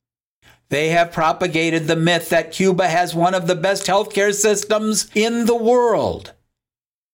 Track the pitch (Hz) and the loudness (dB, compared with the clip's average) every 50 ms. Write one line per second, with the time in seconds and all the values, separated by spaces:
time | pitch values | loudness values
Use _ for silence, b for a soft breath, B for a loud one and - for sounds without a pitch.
0 | _ _ _ _ _ _ _ _ b b b b b - 139 143 156 160 165 170 | _ _ _ _ _ _ _ _ b b b b b -4 -2 -2 0 2 2 2
1 | 170 170 - 170 156 160 165 - 185 175 151 160 165 165 165 165 156 151 165 165 | 2 0 0 0 0 0 0 0 -2 -2 0 0 0 0 0 0 0 0 0 2
2 | 160 170 175 165 165 - 175 165 156 - - - 185 190 180 170 185 170 165 175 | 2 2 2 0 0 0 0 0 0 -2 -2 0 0 2 2 2 0 2 2 0
3 | 180 165 156 170 170 180 190 185 170 175 180 165 160 190 202 - - - 185 202 | 0 0 0 0 0 2 0 0 0 -2 -2 0 0 -2 -2 -2 -2 0 0 0
4 | 208 208 - 196 202 208 196 202 - 214 208 202 - - 214 214 214 220 214 - | 0 -2 -2 0 0 0 0 0 0 0 0 0 -2 -2 -2 -2 0 -2 -2 -4
5 | - - - 208 220 226 226 233 233 220 233 233 220 226 247 247 240 233 202 156 | -4 -4 -2 -2 0 0 0 -2 0 0 0 0 2 2 2 4 2 2 2 0
6 | 123 92 82 - - - - _ _ _ _ _ _ _ _ _ _ _ _ _ | 0 -2 -4 -6 -10 -18 -20 _ _ _ _ _ _ _ _ _ _ _ _ _
7 | _ _ | _ _